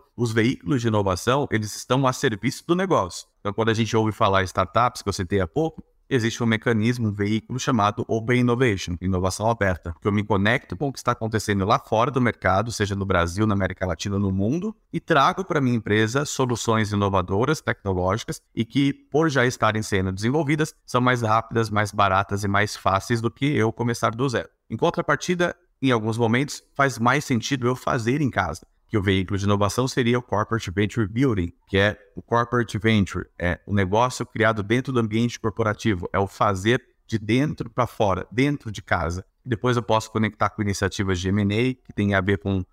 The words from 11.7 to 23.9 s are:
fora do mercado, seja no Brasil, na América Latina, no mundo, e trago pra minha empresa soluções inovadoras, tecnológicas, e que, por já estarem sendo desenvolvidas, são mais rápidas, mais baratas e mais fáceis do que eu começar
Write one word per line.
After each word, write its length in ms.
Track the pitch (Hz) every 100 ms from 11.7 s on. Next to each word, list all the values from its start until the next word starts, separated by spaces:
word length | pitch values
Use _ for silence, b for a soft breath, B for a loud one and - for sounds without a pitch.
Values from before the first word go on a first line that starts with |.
| 127
fora 320 | - 110 127
do 100 | 131
mercado, 500 | 120 - 95 95 117
seja 240 | - 101 98
no 120 | 98
Brasil, 400 | 92 85 87 110
na 80 | 98
América 320 | 92 92 90
Latina, 320 | 85 101 98
no 120 | 98
mundo, 460 | 95 104 165 214 - _
e 80 | 165
trago 420 | - 156 147 185
pra 200 | 190 156
minha 140 | 127 120
empresa 500 | 104 107 110 131 147
soluções 680 | - 127 120 - 110 104
inovadoras, 680 | 104 101 98 90 98 135 156
tecnológicas, 800 | - 110 101 92 90 104 - 156 _ -
e 120 | 113
que, 260 | 131 139
por 380 | 139 _ 143 165
já 160 | 135 127
estarem 360 | - 110 107
sendo 300 | 107 98 92
desenvolvidas, 640 | 95 110 147 143 151 156 - -
são 160 | 127
mais 220 | 123 123
rápidas, 480 | 110 110 - 120 110
mais 200 | 107 104
baratas 540 | 104 98 95 101 101 101
e 40 |
mais 280 | 101 104 -
fáceis 460 | 98 95 - 120
do 80 | 113
que 160 | - 139 135
eu 160 | 110
começar 420 | - 120